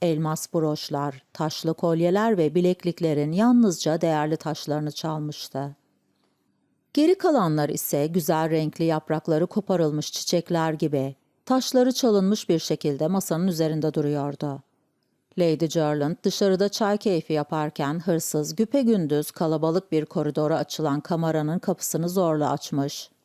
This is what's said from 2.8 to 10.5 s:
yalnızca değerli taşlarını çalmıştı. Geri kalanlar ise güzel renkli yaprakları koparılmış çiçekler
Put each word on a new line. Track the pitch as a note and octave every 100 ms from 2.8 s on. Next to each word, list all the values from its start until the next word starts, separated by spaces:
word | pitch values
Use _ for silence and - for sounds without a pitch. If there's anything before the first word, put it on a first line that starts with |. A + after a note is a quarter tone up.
| F3 E3 E3 D3 D3
yalnızca | E3+ A#3 A#3+ A3 D#3+ D#3 D#3+
değerli | E3+ D#3 D#3 D#3+
taşlarını | D#3 C#3 - D3+ D3+
çalmıştı. | - D#3+ D#3 D3+ D3 - C3+ C#3+ D3 _ _ _ _ _ _ _ _ _ _ _
Geri | - D#4 F#4+
kalanlar | F4+ C#4+ F3 D3+ D3
ise | - - D3+ D3+
güzel | F3 D#3 D#3 D#3+
renkli | D#3+ D#3 -
yaprakları | E3 D#3 - D#3 - D#3 F3+
koparılmış | G#3+ - F3+ D#3 D3+ -
çiçekler | - - F3 -